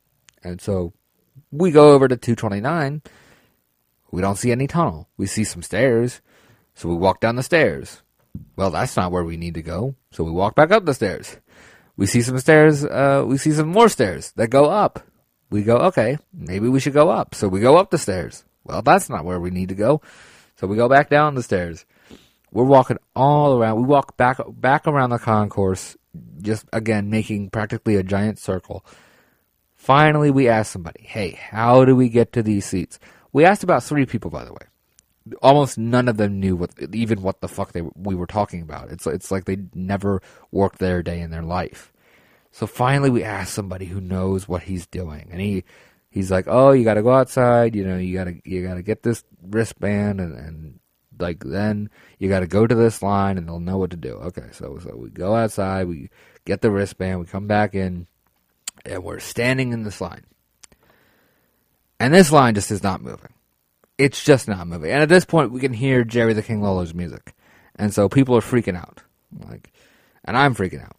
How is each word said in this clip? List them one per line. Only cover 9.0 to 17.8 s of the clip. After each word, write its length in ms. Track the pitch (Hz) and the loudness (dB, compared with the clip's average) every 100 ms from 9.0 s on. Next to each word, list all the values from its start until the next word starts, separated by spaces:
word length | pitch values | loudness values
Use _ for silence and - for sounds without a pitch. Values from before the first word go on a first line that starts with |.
| 90 | -2
where 120 | 90 | -2
we 120 | 85 82 | -4 -6
need 200 | 85 82 | -8 -8
to 80 | |
go. 320 | 80 87 131 135 _ | -8 -6 -6 -10 _
So 120 | - | -8
we 80 | 82 | -4
walk 220 | 85 101 139 | -2 0 2
back 160 | 156 | 4
up 140 | 214 170 | 2 0
the 80 | |
stairs. 440 | 127 101 78 - - _ _ - _ _ - | -2 -4 -6 -12 -20 _ _ -20 _ _ -4
We 80 | 101 | 0
see 160 | 120 | 0
some 160 | 120 127 | 0 0
stairs. 480 | 160 156 156 143 147 | 4 6 6 4 -2
Uh, 400 | 117 139 139 110 | 0 2 2 0
we 140 | 139 | 0
see 120 | 156 | 0
some 180 | 151 156 | 0 2
more 200 | 196 233 | 4 4
stairs 420 | - 101 71 - | 4 -2 -4 -8
that 160 | - 113 | -4 2
go 160 | 135 147 | 4 4
up. 360 | 208 180 - - _ _ _ - | 2 0 -4 -20 _ _ _ -6
We 140 | 104 | -2
go, 140 | 104 120 | 2 2
"Okay, 420 | 185 147 113 151 _ | 2 0 -2 -4 _
maybe 380 | 180 78 98 117 | -16 -8 -4 0
we 100 | 135 | 0
should 140 | 143 | 2
go 160 | 143 165 | 2 4
up." 240 | 214 - | 2 -4
So 140 | - 104 | -4 -2
we 120 | 95 | 2
go 180 | 120 | 4
up 120 | 165 | 4